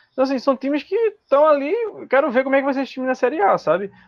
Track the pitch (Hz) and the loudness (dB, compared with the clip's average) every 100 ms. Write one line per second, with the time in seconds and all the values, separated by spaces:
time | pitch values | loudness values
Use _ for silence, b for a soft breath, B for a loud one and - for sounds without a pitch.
0 | b - 262 269 277 262 269 294 - 392 | b -2 -2 0 0 0 -2 -4 -2 -2
1 | 440 415 - 277 311 285 277 453 440 302 | -2 -4 0 4 4 4 0 -4 -4 -10
2 | - 262 302 233 269 269 269 269 254 - | -2 0 2 0 0 0 0 -4 -6 -6
3 | 254 254 247 311 392 311 - 170 202 b | -6 -2 -2 2 2 2 0 -2 -4 b